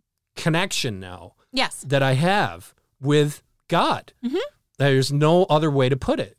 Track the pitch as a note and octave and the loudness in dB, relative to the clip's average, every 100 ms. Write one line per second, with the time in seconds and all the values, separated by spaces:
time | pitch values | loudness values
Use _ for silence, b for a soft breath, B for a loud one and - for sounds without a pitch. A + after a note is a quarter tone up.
0 | _ _ _ - E3+ D#3+ G3 - C3 G2 | _ _ _ -6 -2 -2 -2 -4 -6 -8
1 | F#2 F2+ F2+ _ _ C4 A3+ - C3 C#3 | -12 -16 -18 _ _ -4 -4 -6 -2 0
2 | C3+ C3 E3+ G3+ B2+ E2+ - _ _ _ | 2 2 2 0 -2 -6 -18 _ _ _
3 | C#3 D3 D3 - _ _ _ E3+ D4 E3+ | 0 2 2 -4 _ _ _ 0 0 -2
4 | - _ A#3+ E4 C#5+ - _ _ C#3 C3 | -8 _ -6 -4 -6 -12 _ _ 2 2
5 | C3 C#3+ D3+ F3 F#3 D3+ D#3+ C#3 B2+ C3+ | 0 0 4 4 4 2 2 2 2 0
6 | - C#4+ G#2+ | -2 -4 -4